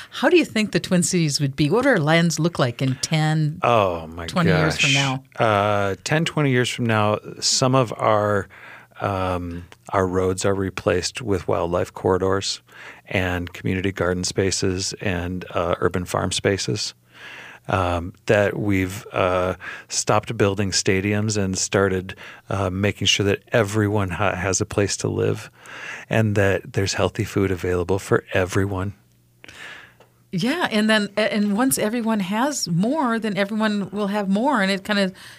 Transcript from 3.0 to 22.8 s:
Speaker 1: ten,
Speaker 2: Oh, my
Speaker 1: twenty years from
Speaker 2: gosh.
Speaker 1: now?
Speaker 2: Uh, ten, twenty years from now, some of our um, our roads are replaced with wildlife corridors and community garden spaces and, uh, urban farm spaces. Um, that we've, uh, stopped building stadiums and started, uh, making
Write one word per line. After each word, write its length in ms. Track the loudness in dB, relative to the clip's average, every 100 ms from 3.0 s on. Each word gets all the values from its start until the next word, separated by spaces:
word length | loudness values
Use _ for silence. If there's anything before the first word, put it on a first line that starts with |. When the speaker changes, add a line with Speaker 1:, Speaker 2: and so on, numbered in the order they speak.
Speaker 1:
ten, 580 | -2 0 2 2 0 0
Speaker 2:
Oh, 460 | 2 4 4 0 -6
my 180 | -10 -6
Speaker 1:
twenty 260 | 0 2
years 260 | 4 2 2
from 140 | 2
Speaker 2:
gosh. 20 | 2
Speaker 1:
now? 280 | 0 -2 -6 0 2
Speaker 2:
Uh, 500 | 4 2 2 -2 -4 -2
ten, 180 | 0
twenty 280 | 0 0 2
years 180 | 2 0
from 160 | -2 0
now, 340 | 2 2 0 -4 -6
some 340 | -2 2 4 4
of 160 | 2 2
our 500 | 2 4 4 0 -2 -10 -20 -20 -20 -6
um, 640 | -4 -2 -2 -4 -6 -10 -14 -20 -4
our 180 | 0 2
roads 380 | 2 0 0 -2
are 100 | -2
replaced 680 | -4 -2 0 0 0 -6
with 260 | -4 -2 -2
wildlife 460 | -2 0 -2 -2
corridors 680 | -2 0 2 2 0 -2 -8 _ -20 -20 -18 -6
and 440 | -4 -2 -2 -6
community 380 | -6 -4 -2 -2
garden 320 | -2 -2 -2
spaces 680 | -2 -2 0 0 -2 -2 -6 -6
and, 440 | -4 -4 -4 -6 -6
uh, 240 | -4 -2 0
urban 260 | 0 -2 -2
farm 260 | -2 -2
spaces. 600 | 0 0 0 -2 -4 -6 -10 _ -20 -20 -18 -20 -16 -4
Um, 440 | 0 0 -2 -6 -6 2
that 300 | 4 4 0
we've, 480 | 0 0 0 -4 -8
uh, 440 | -2 0 2 0 -2 -8 -16 -10
stopped 460 | -4 0 0 0 0
building 340 | 2 2 -2
stadiums 640 | 0 0 2 2 0 0 0
and 200 | -2 -2
started, 580 | 0 2 4 2 -4 -10 -18 -16 -6
uh, 200 | -2 -2
making 380 | 0